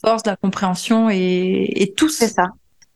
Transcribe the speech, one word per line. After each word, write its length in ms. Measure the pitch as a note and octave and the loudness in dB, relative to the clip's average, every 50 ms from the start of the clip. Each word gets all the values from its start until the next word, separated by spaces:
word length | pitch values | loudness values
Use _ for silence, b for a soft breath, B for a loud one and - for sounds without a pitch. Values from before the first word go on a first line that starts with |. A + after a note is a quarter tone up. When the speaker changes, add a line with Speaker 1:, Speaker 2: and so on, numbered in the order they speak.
| - | 0
Speaker 1:
forces, 180 | A3 A3+ G#3+ - | 0 0 0 0
de 80 | G#3+ | -2
la 40 | F#3+ | -4
compréhension 720 | - - F#3+ - - G3+ F#3 F3+ - - - A3+ A3+ A3+ A3 | -2 -2 -4 -2 -2 -2 -2 -2 -2 -2 0 2 2 2 2
et, 600 | G3 F#3 F#3 F#3 F#3 F3+ F#3 F#3 F#3+ F#3+ F#3+ - - | 2 2 0 0 0 0 0 0 0 0 0 -2 0
et 180 | - G3+ G3 G3 | 0 -2 -2 0
tous. 160 | - D#4 D#4 D#4 | 0 -2 0 0
Speaker 2:
C'est 100 | - A#3 | 0 -2
ça. 200 | G#3+ - - F3+ F#3+ - - _ _ _ _ _ _ _ | 0 2 0 -2 -2 -4 -10 _ _ _ _ _ _ _